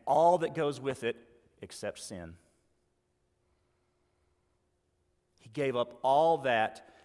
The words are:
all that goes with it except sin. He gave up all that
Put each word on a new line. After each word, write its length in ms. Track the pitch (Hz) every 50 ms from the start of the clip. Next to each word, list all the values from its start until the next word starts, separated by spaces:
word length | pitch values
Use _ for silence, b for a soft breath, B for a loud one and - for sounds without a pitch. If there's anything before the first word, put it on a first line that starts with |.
| -
all 340 | 135 139 147 165 170 180 170
that 160 | 165 156 143
goes 260 | 160 151 147 139 123
with 240 | 131 139 127 - 120
it 120 | 117 117 - - _ _ _ _ _ _ _
except 380 | 107 95 - - - 101 - -
sin. 340 | - - 107 90 85 82 87 - _ _ _ _ _ _ _ _ _ _ _ _ _ _ _ _ _ _ _ _ _ _ _ _ _ _ _ _ _ _ _ _ _ _ _ _ _ _ _ _ _ _ _ _ _ _ _ _ _ _ _ _ _ _ _ _ _ _ _ _
He 100 | - 117
gave 280 | 110 151 139 135 120
up 240 | 120 120 120 - -
all 360 | - 131 139 147 160 165 165 147
that 480 | 131 131 120 110 110 - - - B B B B